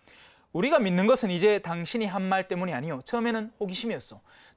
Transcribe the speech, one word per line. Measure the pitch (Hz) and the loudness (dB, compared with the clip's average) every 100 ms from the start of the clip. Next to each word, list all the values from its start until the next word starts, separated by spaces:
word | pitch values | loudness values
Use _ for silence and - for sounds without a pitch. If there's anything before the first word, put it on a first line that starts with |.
| _ - - _ _ | _ -20 -20 _ _
"우리가 | 160 247 311 | -2 4 4
믿는 | 196 180 208 | 4 2 4
것은 | 254 202 | 4 2
이제 | 175 208 202 | 2 4 4
당신이 | 165 170 170 233 214 | 0 -6 -4 -4 -2
한 | 196 | -2
말 | 190 190 185 | 0 0 0
때문이 | 180 185 | -4 -2
아니요." | 131 160 135 | -4 -4 -8
처음에는 | - 240 233 220 220 _ | -4 -2 -2 -2 -6 _
호기심이었어. | 202 185 226 160 - 101 _ - - | -6 -4 -6 -6 -8 -14 _ -20 -20